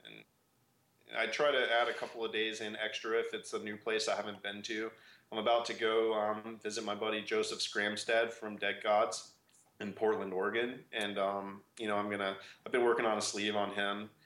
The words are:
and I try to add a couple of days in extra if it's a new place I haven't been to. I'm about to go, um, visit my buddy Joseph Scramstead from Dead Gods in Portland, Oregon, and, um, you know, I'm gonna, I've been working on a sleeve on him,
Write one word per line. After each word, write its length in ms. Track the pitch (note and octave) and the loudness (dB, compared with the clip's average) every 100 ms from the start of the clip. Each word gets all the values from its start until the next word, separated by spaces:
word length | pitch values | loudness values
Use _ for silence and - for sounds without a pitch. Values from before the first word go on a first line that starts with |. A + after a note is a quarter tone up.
and 1120 | A1 A1 G#1+ _ _ _ _ _ _ _ - A2+ | -20 -20 -20 _ _ _ _ _ _ _ -8 -2
I 100 | A2+ | 0
try 260 | - D3 | 2 2
to 200 | C3+ A2+ | 4 4
add 160 | A#2 A#2 | 4 2
a 60 | |
couple 300 | A2+ A#2+ A#2+ | 0 -6 -4
of 80 | A2 | -2
days 280 | G#2+ A2 G#2+ | 0 0 -2
in 160 | G#2+ G#2+ | -6 -4
extra 420 | A2 - A2+ A2+ | -4 -4 0 0
if 120 | A#2 | 0
it's 200 | A2 - | -4 -6
a 60 | A2 | -6
new 160 | G#2 G#2 | -4 -6
place 320 | - A2 A2 | -2 0 2
I 80 | G2+ | 0
haven't 260 | G#2 G2+ | -2 -6
been 180 | G2+ G2+ | -8 -8
to. 280 | G2+ A2 A2 - - - _ | -6 -4 -4 -8 -20 -20 _
I'm 80 | A2 | -2
about 280 | A2 A#2 A#2 | 4 4 2
to 80 | |
go, 400 | G#2+ A2+ A2 A2+ | 0 2 4 4
um, 440 | A2 G#2+ G#2+ A2 A2+ | 2 2 -2 -6 -8
visit 220 | G#2+ G#2+ | -6 -4
my 100 | G#2+ | -4
buddy 260 | G#2 G#2+ G#2+ | -2 0 -2
Joseph 360 | G2+ A2 G#2+ A2 | 0 0 0 -2
Scramstead 760 | - G#2+ G#2 G#2 - A#2 A#2 | -2 0 0 0 2 2 2
from 240 | - A2 G#2 | -2 -8 -4
Dead 200 | G2+ G2 | -4 -2
Gods 500 | G#2+ G#2 A2+ - - - _ _ _ _ | 4 4 4 0 -10 -18 _ _ _ _
in 140 | G#2 | -8
Portland, 400 | F#2+ A2 G2+ G2 | 0 2 2 0
Oregon, 480 | F#2 G2+ A2+ B2 C3 - | -2 0 0 -2 -4 -8
and, 280 | A2+ G2+ G2+ | -4 -4 0
um, 420 | G2 G2+ G2 G2 - - | 0 0 -4 -10 -16 -8
you 80 | A2 | -2
know, 100 | G#2 | 0
I'm 120 | G#2 | 0
gonna, 240 | G2+ G2 F#2+ - - | -2 -2 -4 -10 -16
I've 80 | - | -2
been 100 | B2+ | 4
working 200 | A#2+ A#2 | 6 6
on 140 | A#2 G#2+ | 4 2
a 20 | |
sleeve 320 | G#2 G#2 G#2 | 0 0 0
on 160 | G#2 G2 | 2 0
him, 360 | G2+ G2+ G#2 G#2+ - | 0 -2 -2 -6 -14